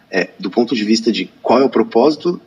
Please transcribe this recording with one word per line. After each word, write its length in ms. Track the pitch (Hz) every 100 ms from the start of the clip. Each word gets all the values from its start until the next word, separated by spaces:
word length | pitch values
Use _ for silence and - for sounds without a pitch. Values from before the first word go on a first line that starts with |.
| -
É, 180 | 95 87 -
do 120 | 98
ponto 260 | 113 120 117
de 80 |
vista 260 | 104 113 120
de 200 | 95 90 _
qual 160 | - 120
é 60 |
o 60 | 131
propósito 680 | 113 110 117 143 151 175 180